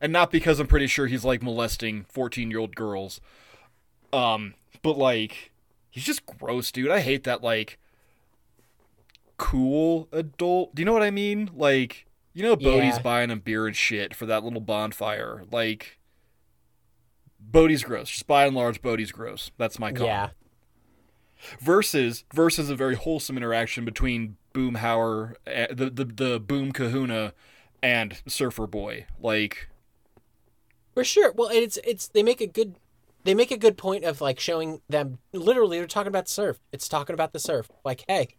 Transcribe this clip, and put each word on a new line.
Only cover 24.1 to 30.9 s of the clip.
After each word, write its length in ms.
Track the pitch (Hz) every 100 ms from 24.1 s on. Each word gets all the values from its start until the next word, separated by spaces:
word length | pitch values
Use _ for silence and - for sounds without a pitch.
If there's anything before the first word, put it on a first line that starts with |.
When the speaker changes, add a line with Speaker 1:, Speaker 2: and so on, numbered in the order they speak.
| 120 110 101 _
Speaker 1:
Boomhauer, 840 | 135 127 117 117 113 113 110 110 - -
eh, 220 | 127 117
the, 180 | 127 131
the, 160 | 123 127
the 340 | 110 127 117
Boom 320 | 101 139 135
Kahuna, 640 | 131 120 131 127 110 110 - - - _ _
and 400 | 127 120 107 95 -
Surfer 380 | - 143 - 104
Boy. 420 | 104 104 110 - -
Like, 480 | 117 107 104 - - - _ _ _ _ _ _ _ _ _ _ _